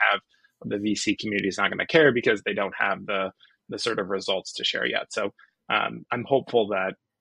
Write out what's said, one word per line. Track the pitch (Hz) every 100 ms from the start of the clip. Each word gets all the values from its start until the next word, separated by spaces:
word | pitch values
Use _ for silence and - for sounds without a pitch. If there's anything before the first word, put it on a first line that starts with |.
| 107
have, | 101 - _ _ -
the | 107 101
V | 104 101
C | - 101
community | 107 101 98
is | 90
not | 98
gonna | 92 -
care | 165 147
because | 120 120 104
they | 104
don't | 101 98 -
have | 101 95 104
the, | 98 95 - _ _ -
the | 104
sort | 117 107
of | 92
results | 98 92 95 -
to | -
share | - - 62
yet. | - -
So, | - 101 - _ _ -
um, | 110 110 113 -
I'm | 120
hopeful | - 135 - 120 104
that | 98 95 90 _ _